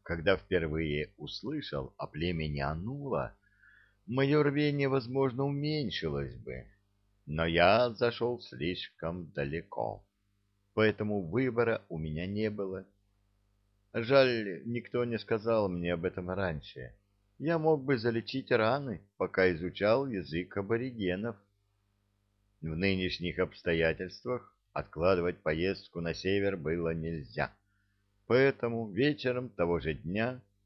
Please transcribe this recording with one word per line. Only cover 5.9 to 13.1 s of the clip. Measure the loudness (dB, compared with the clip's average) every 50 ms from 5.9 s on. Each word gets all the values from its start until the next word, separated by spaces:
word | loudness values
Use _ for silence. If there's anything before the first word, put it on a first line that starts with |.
| -4 -4 -4 -2 -2 -2 -4 -6 -8
бы. | -10 -10 -10 -10 -10 -12 -14 -18 _ _ _ _ _ _ _ _ _ _
Но | -6 -2 0 0
я | 4 6 8 8 8 8 8 6 2
зашел | 2 0 0 0 0 0 -2 -2 -2 -4
слишком | -8 -12 -10 -4 -4 -2 -2 -4 -6 -12 -12 -8 -6 -6 -6 -6 -8 -8 -6
далеко, | -4 -4 -4 -4 -6 -8 -8 -6 -6 -6 -6 -6 -10 -14 _ _ _ _ _ _ _ _ _ _ _ _ _ _
поэтому | 4 4 4 4 2 -2 -2 -2 -2 -2
выбора | -2 -2 0 0 0 2 2 2 2 0 -2 -4 -8
у | -8 -6
меня | -6 -4 -4 -4 -4 -4
не | -2 -2 -2 -2
было. | -2 -4 -6 -6 -6 -8 -10 -12 _ _ _ _